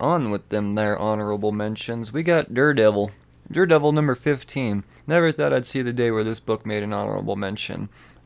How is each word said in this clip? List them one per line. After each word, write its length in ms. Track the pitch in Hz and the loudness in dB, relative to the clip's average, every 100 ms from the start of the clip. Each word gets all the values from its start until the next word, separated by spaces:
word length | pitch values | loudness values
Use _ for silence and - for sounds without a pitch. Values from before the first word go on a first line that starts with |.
on 280 | 139 170 120 | 0 0 0
with 200 | 104 - | -4 -4
them 240 | 107 101 | -4 -2
there, 260 | 104 104 104 | 0 0 0
honorable 540 | 107 107 104 104 104 | 0 -2 -2 -2 -2
mentions. 580 | 104 107 107 - 117 110 | -2 -4 -6 -8 -8 -6
We 100 | 131 | -4
got 320 | 165 165 - | 0 0 0
Daredevil. 580 | 120 147 139 107 104 104 - _ - - | 2 4 6 4 4 0 -4 _ -20 -6
Daredevil 440 | 156 185 160 147 | 0 4 4 4
number 200 | 151 151 | 2 2
fifteen. 680 | 123 156 139 - 139 123 101 - - - | 0 -2 -2 -4 -4 -2 -2 -6 -12 -2
Never 240 | 170 165 | 2 2
thought 220 | 151 147 | 2 2
I'd 120 | 135 120 | 0 0
see 160 | 135 | -4
the 120 | 123 | -2
day 180 | 120 117 | 0 2
where 140 | 110 110 | 2 -2
this 160 | 113 | -4
book 240 | - 110 107 | -2 -4 -2
made 180 | 107 | -4
an 80 | 104 | -2
honorable 460 | 104 104 101 104 101 | -2 -2 -4 -4 -4
mention, 500 | 98 107 - 92 101 - - - | -4 -6 -8 -8 -10 -14 -20 -20